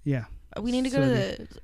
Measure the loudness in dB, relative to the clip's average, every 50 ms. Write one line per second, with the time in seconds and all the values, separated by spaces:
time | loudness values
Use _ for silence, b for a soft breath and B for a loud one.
0 | -2 -2 -2 -2 -2 -6 -12 -16 -16 -14 -10 -6 -2 0 0 2 0 2 2 4
1 | 4 4 4 4 2 0 -4 -8 -12 -14 -14 -6